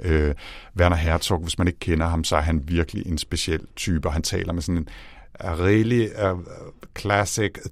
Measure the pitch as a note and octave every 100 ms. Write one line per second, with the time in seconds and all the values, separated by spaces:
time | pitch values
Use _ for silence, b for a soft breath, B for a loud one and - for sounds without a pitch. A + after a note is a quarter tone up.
0 | F2 D#2 D2+ C#2+ B B B - F2 E2+
1 | D#2+ E2 - F2+ E2 - F2+ - - D#2+
2 | E2 E2 D#2+ D#2 D#2 D#2+ C#2+ E2+ E2+ G2+
3 | F#2 D#2+ - E2+ - D#2+ - - - E2
4 | E2+ D#2 - F#2+ F2 F2 E2 E2+ D#2 B
5 | B B B - F#2+ E2 F2+ G#2+ A2+ A#2+
6 | G#2+ A2 G2 F2+ E2+ F2 - - - -
7 | G2+ G2+ G2+ - G2+ - -